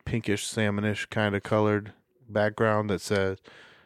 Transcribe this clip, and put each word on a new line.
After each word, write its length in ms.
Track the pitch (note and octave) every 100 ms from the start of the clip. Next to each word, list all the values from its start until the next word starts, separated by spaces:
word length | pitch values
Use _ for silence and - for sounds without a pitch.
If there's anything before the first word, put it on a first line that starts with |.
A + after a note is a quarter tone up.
| -
pinkish, 400 | A#2 A2 G2+ -
salmonish 640 | - G#2+ G2+ G#2+ G2+ -
kinda 300 | - G#2+ G2+
colored 520 | - A2 G#2+ G#2 G#2 - _ _ A#2
background 600 | G#2 G#2+ G#2 A2+ G#2+ G#2+
that 100 | F#2
says, 380 | - G#2 F#2+ F#2+ - - - -